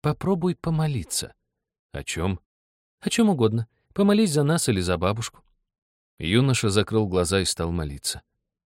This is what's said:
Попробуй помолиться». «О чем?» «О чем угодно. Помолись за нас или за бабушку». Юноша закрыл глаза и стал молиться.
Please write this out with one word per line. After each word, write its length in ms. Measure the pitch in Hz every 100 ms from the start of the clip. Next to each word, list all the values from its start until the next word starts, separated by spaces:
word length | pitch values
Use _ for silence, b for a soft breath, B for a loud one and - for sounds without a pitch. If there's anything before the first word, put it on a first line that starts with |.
Попробуй 560 | 151 151 185 190 180 165
помолиться». 800 | 165 160 156 131 78 - - - _ _ _ _ _
«О 100 | 73
чем?» 380 | 73 80 92 92 - _ _ _ _ _
«О 100 | -
чем 180 | - 220
угодно. 400 | 156 110 113 113 _ _
Помолись 380 | - 202 208 214
за 100 | 147
нас 260 | 147 165 -
или 120 | 98
за 180 | 90 87
бабушку». 460 | 90 110 - - _ _ _ _ _ _ _ _
Юноша 500 | 78 110 135 120 110
закрыл 380 | 101 98 110 104
глаза 340 | 90 87 98
и 40 |
стал 260 | 87 - 85
молиться. 520 | 85 76 71 - - - _ _ _ _